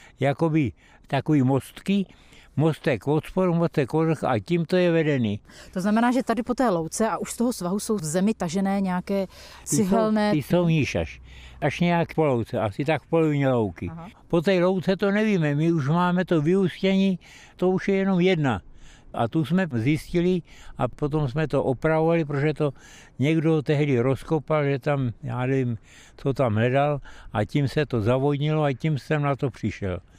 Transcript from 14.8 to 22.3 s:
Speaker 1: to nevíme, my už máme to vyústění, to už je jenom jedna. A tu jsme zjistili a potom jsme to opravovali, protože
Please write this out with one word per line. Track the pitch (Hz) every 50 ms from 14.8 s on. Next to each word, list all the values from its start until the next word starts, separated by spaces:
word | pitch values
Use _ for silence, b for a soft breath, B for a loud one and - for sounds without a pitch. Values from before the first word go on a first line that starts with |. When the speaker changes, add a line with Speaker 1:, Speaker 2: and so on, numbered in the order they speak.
| - 190 196
Speaker 1:
to | 175 208 196
nevíme, | 196 208 220 220 202 175 156 147 143
my | 147 160 170 170
už | 165 131 135
máme | 165 175 180 180 175 180 185
to | - 185 156 143
vyústění, | 160 185 196 190 175 - - - 190 190 190 196 196 180 - B B B B B B B
to | - 180 185
už | 185 180 - -
je | 196
jenom | 196 190 196 190 175
jedna. | 175 185 190 160 147 131 110 87 - - b b b b b b b b -
A | - 117 113
tu | - 160 156
jsme | 120 170 185 190 156 123
zjistili | 113 110 143 156 143 - - - 175 170 180 185 175 - B B B B B B -
a | 127 123
potom | - - 151 143 147 156 151 127
jsme | 113 156 160 135
to | - 135 82
opravovali, | 117 131 113 - 160 160 160 160 165 170 170 160
protože | 143